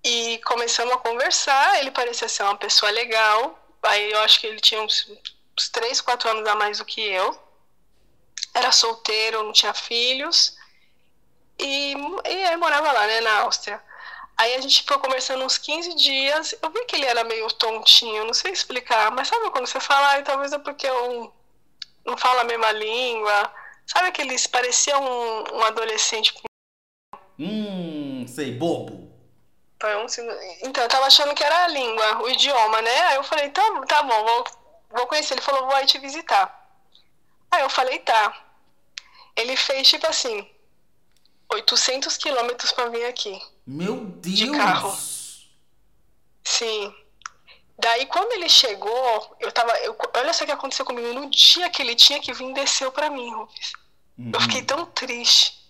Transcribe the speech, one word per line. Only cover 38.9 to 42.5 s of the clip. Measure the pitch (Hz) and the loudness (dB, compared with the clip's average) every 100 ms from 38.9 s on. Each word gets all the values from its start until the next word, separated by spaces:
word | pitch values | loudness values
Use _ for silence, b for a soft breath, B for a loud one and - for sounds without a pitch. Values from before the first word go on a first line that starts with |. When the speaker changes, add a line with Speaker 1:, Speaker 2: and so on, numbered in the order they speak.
| - B B B - | -20 B B B -6
Speaker 1:
Ele | 233 262 | -2 -2
fez, | - 269 262 | 0 4 4
tipo | 302 320 | 4 -2
assim, | 320 254 208 202 _ _ _ _ _ _ _ _ _ _ | -2 -4 -6 -10 _ _ _ _ _ _ _ _ _ _
oitocentos | 214 - 240 - 262 320 - | -2 0 2 0 -2 -4 -4
quilômetros | 311 262 240 | -2 0 -2